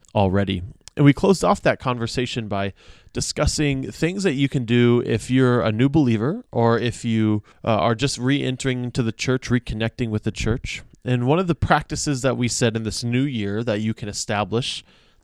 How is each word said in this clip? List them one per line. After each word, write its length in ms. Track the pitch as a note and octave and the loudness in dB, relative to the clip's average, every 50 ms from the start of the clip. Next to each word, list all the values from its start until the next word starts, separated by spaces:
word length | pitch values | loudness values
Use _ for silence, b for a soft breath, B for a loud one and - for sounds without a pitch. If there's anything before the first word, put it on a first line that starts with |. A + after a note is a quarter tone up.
| _ - - | _ -4 0
already. 480 | A2 G2 F#2+ F#2 G2+ G2 F#2+ F#2+ F2+ F2+ - - _ _ - - | 0 2 2 2 0 0 0 -2 -4 -6 -10 -14 _ _ -6 0
And 80 | - C#3+ | 4 6
we 80 | C#3+ | 6
closed 320 | C#3 - - G3 F#3+ - E3+ | 6 6 4 2 2 4 2
off 180 | F3 F3+ - - | 2 2 2 0
that 160 | D3 G#2+ - | 0 0 0
conversation 680 | - C3 B2 A#2 A#2 A2 - C3 B2+ - - B2+ A2 | -2 -4 -4 -2 -4 -4 -4 -4 -4 -4 -4 -6 -6
by 240 | G2+ G#2 G2 G2+ G2 - B B B B B B B | -4 -4 -4 -4 -4 -6 B B B B B B B
discussing 800 | B - - - - - C#3+ - - - D3+ C#3+ C3+ C3 C3 - | B -6 -6 -4 -2 -2 0 0 0 0 0 0 -2 -2 -6 -8
things 320 | - - D#3+ E3 F#3 G3+ F#3+ | -6 -4 -4 -2 -2 0 0
that 100 | F#3 B2+ | 0 0
you 140 | C3+ C#3 | 0 0
can 160 | C3+ - C#3 A#2+ | 0 0 -2 0
do 400 | A2 A#2+ A#2+ A#2+ A#2+ A#2+ A#2+ - | 2 4 4 6 6 4 4 2
if 240 | - A#2+ G#2+ - - | 0 -2 -2 -2 0
you're 320 | B2+ C3 C3 B2 B2 A#2+ | 2 4 4 4 4 2
a 120 | D#2+ A2 G#2+ | 2 0 2
new 160 | G#2+ C3 C#3+ | 2 2 4
believer 560 | C#3 D#3+ C#3 A#2+ A2+ G2+ A2+ C#3+ G3 B3 - _ | 4 4 4 4 2 2 0 -2 -4 -6 -8 _
or 280 | - A#2 A#2 A#2 A#2 G#2+ | -2 0 2 4 2 2
if 240 | A#2 A#2 - - - | 0 -2 -4 -4 -4
you, 400 | A#2 A2+ A2 A2 G#2+ G#2+ G#2 - b b b b | -2 0 2 2 2 0 0 -4 b b b b
uh, 60 | A2 | 0
are 240 | A2 G2+ E2 A#2 A#2 | 0 2 2 2 0
just 220 | A2 C#3 C#3 - | 0 -2 -4 -2
re-entering 680 | A#2+ B2 C3 C#3+ C#3 C3 B2+ B2+ - - C3 B2+ B2 B2 | -2 0 0 0 0 0 -4 -4 -4 -2 -4 -2 -2 -4
into 180 | B2 - - A#2 | -4 -2 -2 -2
the 80 | A2+ | -2
church, 380 | - - - C3 B2+ C3 - - | -2 -4 -2 -2 -2 -2 0 0
reconnecting 600 | A#2+ B2 - - A2 G#2+ A2+ A2+ - - B2 A2 | 0 0 0 -2 -4 -4 -4 -4 -4 -4 -4 -2
with 140 | G#2+ G#2+ - | -2 -2 -2
the 80 | A2 | -4
church. 520 | G#2 - - A2 A2 - - - - - - - - - - | -4 -2 -2 -2 -2 -2 -4 -8 -10 -12 -14 -18 -20 -10 -4
And 200 | B2+ B2 B2 B2 | -2 -2 0 2
one 140 | B2+ D3+ F3+ | 2 2 2
of 80 | F#3+ | 2
the 80 | E3+ D3 | 0 -2
practices 640 | - - - D#3+ D3 - - D3+ - - D3+ C#3+ B2 B2 | 0 2 2 2 2 0 -2 -8 -6 -4 -2 -2 0 0
that 120 | C3 A#2 | 0 0
we 140 | A#2 B2 A2+ | 0 0 -2
said 260 | - - B2 A2+ G#2+ | 0 0 0 0 0
in 80 | A2+ A2 | 0 -4
this 200 | G#2 G2 - A#2 | -4 -6 -4 -4
new 200 | A#2 A#2+ B2+ C#3 | -2 0 0 0
year 400 | D3 B2+ A2 G2+ G2 G2+ A2 A#2 | 0 -2 -4 -4 -2 -4 -4 -2
that 160 | A#2+ G#2 G#2+ | -2 -2 -2
you 140 | G#2+ A2 A2 | -2 -2 -4
can 160 | - A2+ G2+ | -4 -6 -10
establish 720 | F#2+ - - - G#2+ G2+ G#2 F2+ G#2+ A#2+ B2+ - - - - b b b b b b b | -8 -8 -6 -4 -2 -2 -2 0 -2 -2 -2 -4 -6 -10 -12 b b b b b b b